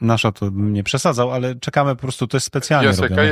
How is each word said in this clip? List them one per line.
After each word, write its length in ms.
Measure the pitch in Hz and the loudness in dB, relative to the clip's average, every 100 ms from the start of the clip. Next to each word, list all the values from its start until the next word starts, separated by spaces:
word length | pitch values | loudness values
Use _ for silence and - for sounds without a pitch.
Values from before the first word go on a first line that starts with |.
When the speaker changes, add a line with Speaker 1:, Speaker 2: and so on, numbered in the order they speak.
Speaker 1:
nasza 320 | 113 113 110 | 0 2 0
to 180 | 98 101 | -2 -4
bym 220 | 95 104 | -2 0
nie 100 | 101 | 0
przesadzał, 500 | 98 - 185 123 123 | -2 -2 0 0 0
ale 220 | 127 127 | -2 -4
czekamy 420 | 123 - 147 143 127 | -6 -4 0 0 -2
po 60 | |
prostu, 240 | 131 - 123 | -6 -6 -2
to 100 | 139 | -2
jest 100 | - | -2
specjalnie 420 | 139 - 151 139 | -4 0 2 4
Speaker 2:
Jest 120 | 95 | 2
jaka 140 | 127 92 | 2 2
Speaker 1:
robione. 120 | 151 | 2